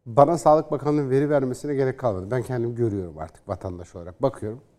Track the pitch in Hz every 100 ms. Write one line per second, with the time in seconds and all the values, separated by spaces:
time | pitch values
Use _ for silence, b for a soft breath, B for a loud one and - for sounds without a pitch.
0 | 123 113 143 165 156 156 151 147 139 151
1 | 135 135 147 147 131 123 147 139 131 131
2 | 123 92 95 123 113 127 117 117 117 101
3 | 90 78 78 - - 95 95 90 87 92
4 | 85 90 131 - 104 123 -